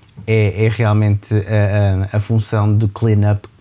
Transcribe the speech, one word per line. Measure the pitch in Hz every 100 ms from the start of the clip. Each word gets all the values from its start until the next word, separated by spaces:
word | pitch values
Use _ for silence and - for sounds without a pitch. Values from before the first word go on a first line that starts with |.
| - - -
é, | 110 104 87 110
é |
realmente | 107 110 104 107 101 -
a, | 107 101 107 101 104 101 95 98
a, | 104
a |
função | 101 113 110 110 104 104
de | 110
clean-up | - 113 104 104 101 - -